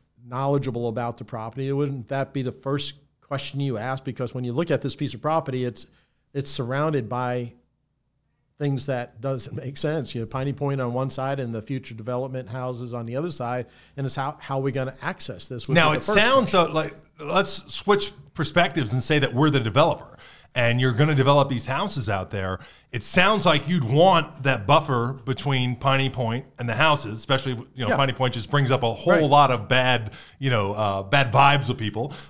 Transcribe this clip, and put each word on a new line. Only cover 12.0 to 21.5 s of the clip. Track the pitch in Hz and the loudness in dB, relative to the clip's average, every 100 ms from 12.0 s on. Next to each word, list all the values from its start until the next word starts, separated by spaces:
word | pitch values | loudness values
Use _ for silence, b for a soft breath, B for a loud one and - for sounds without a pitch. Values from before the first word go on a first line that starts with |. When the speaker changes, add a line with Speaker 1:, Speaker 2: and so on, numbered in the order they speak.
| 110 123 131 127 107 | -6 -6 -6 -8 -8
Speaker 1:
houses | 127 127 120 120 | -8 -8 -8 -8
on | 120 117 | -8 -6
the | 127 | -6
other | 170 | -6
side, | 143 120 127 120 b b b | -6 -6 -6 -8 b b b
and | 135 | -6
it's | 143 | -4
how, | 135 - | -6 -8
how | - 135 | -6 -4
are | |
we | 135 | -2
gonna | 135 131 - | -2 -6 -6
access | 151 190 - 95 - | -8 -8 -10 -10 -10
this | 123 - | -8 0
would | |
Speaker 2:
Now, | 165 156 | 2 4
Speaker 1:
be | 156 | 2
the | |
Speaker 2:
it | |
Speaker 1:
first | - 202 | 2 4
Speaker 2:
sounds | 226 269 220 | 6 4 4
Speaker 1:
question. | 185 156 | 4 4
Speaker 2:
so, | |
like, | 156 147 - _ - | 2 -2 -8 _ -12
let's | 147 175 196 - - | -2 0 0 -4 -8
switch | - - 202 - - - | -4 2 2 0 -8 -12
perspectives | - 147 175 147 151 117 | -6 0 2 2 2 0
and | 127 | 0
say | - 151 | 2 2
that | 135 | 2
we're | 120 151 | 4 4
the | 139 | 4
developer, | 110 123 160 113 - - B B B | 2 4 4 2 -8 -20 B B B
and | 127 117 120 | 0 2 4
you're | 131 | 2
gonna | 110 151 | 4 4
develop | 151 135 143 | 4 6 6
these | 139 | 4